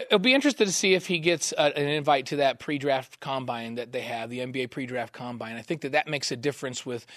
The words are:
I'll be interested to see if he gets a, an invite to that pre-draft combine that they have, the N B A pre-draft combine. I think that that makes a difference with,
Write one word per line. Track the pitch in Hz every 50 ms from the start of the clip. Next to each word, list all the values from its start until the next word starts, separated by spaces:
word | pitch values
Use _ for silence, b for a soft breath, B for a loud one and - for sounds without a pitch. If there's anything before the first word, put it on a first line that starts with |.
| - -
I'll | 220 202
be | 180 254 262
interested | 277 269 294 247 - 220
to | 196 170
see | - - 190 185
if | 180 - -
he | 185 165
gets | 156 175 170 156 - - -
a, | - 151 147 139
an | 151 143
invite | 143 151 156 143 151 143 135 127
to | - 151
that | 143 139 135 120 -
pre-draft | - - 151 139 135 143 135 131 131 - - -
combine | - 151 135 131 131 123 123 117 113 113 117
that | 120 120 117 123
they | 127
have, | 110 120 120 117 113 117
the | 120 123
N | 127 127
B | 127 135 127
A | 123
pre-draft | - 147 131 120 127 123 117 113 -
combine. | - 127 123 120 117 117 110 113
I | 117 -
think | - 170 151 -
that | 139 135
that | 151 147 156
makes | 151 139 - - 139
a |
difference | 123 117 143 135 - - 131 123 - -
with, | 131 123 117 - - B